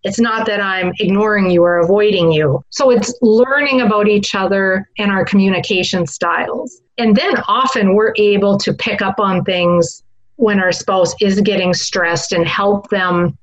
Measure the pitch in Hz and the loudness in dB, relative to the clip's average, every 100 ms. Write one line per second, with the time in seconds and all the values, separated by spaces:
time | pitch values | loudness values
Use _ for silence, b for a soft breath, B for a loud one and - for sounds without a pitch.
0 | 196 196 233 220 220 208 196 190 180 180 | -6 -2 -2 -2 -2 -2 -2 -2 -4 -2
1 | 180 196 214 208 185 175 175 175 170 202 | 0 0 2 0 2 4 4 2 2 2
2 | 208 196 165 156 151 139 - - 269 240 | 2 2 2 2 0 -2 -6 0 2 2
3 | 208 - 240 220 247 277 285 262 233 208 | 0 0 2 4 4 2 0 0 2 2
4 | 208 208 202 202 190 196 190 185 196 - | 2 0 0 -4 0 0 0 -2 -6 -6
5 | 208 190 170 202 196 185 165 190 180 190 | -2 -2 0 2 2 0 -2 -2 -2 -4
6 | 170 - 170 165 - - 254 - _ - | -4 -4 -4 -2 -4 -8 -10 -14 _ -4
7 | 226 208 359 311 - 220 262 254 196 202 | 2 2 2 -2 -2 0 0 0 2 2
8 | 220 214 208 202 202 98 - 196 - 202 | 2 2 2 2 2 0 -2 -4 -4 -4
9 | 196 196 196 185 180 180 175 175 170 - | -4 -2 -2 -2 -2 0 2 2 0 -4
10 | _ _ _ - 220 196 185 175 - 190 | _ _ _ -2 0 2 0 -2 -2 0
11 | 170 - 202 196 208 196 180 175 - 190 | 0 0 0 2 0 0 -2 -2 -4 -2
12 | 170 170 - 180 165 - 202 202 202 202 | -2 -2 -4 -2 -2 -2 0 -2 -2 -4
13 | 185 175 175 - | 0 0 -2 -4